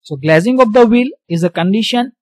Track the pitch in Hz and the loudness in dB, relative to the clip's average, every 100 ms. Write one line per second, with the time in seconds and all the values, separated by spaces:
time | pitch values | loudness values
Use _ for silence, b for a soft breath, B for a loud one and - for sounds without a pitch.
0 | - 143 151 160 202 254 247 233 240 240 | -14 -6 2 2 2 0 2 2 4 2
1 | 254 - _ 170 175 170 175 214 220 240 | -2 -10 _ -4 -4 -2 -2 -2 -2 -4
2 | 247 _ | -6 _